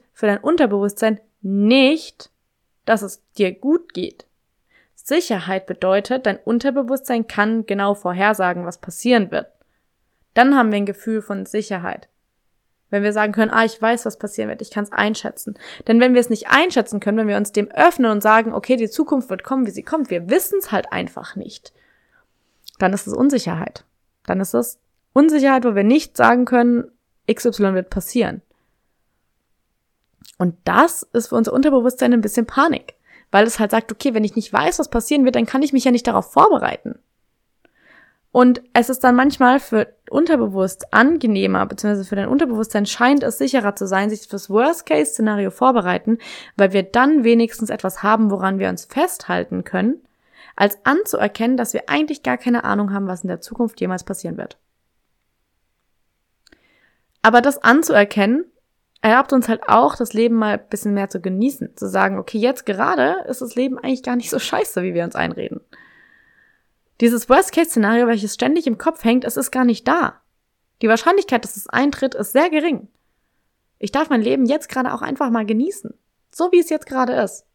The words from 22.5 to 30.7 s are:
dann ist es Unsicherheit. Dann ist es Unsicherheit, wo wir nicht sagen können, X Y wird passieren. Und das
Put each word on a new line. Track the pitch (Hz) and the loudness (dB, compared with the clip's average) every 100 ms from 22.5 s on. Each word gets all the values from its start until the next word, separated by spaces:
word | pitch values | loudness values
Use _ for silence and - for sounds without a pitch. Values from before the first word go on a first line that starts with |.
| _ - - | _ -20 -2
dann | 190 | -2
ist | 196 - | -2 -4
es | |
Unsicherheit. | 208 269 277 - 165 - - _ _ _ _ - | 0 2 0 -2 -6 -8 -12 _ _ _ _ -4
Dann | 185 | -2
ist | 190 | -2
es | 240 233 - _ _ _ | -2 -4 -8 _ _ _
Unsicherheit, | 262 311 302 269 262 | 4 4 4 4 2
wo | 240 | 2
wir | 202 | 2
nicht | 202 285 - - | 2 2 0 2
sagen | 233 240 | 4 4
können, | 247 247 240 240 - _ _ _ | 2 2 4 2 -2 _ _ _
X | - 233 240 | -4 -2 -2
Y | 214 196 | 0 0
wird | 190 185 | 0 -4
passieren. | - - 247 214 - - _ _ _ _ _ _ _ _ _ _ _ _ _ _ _ _ _ - - | -6 -4 -2 -2 -4 -16 _ _ _ _ _ _ _ _ _ _ _ _ _ _ _ _ _ -16 -4
Und | 180 170 | -4 -4
das | - | 0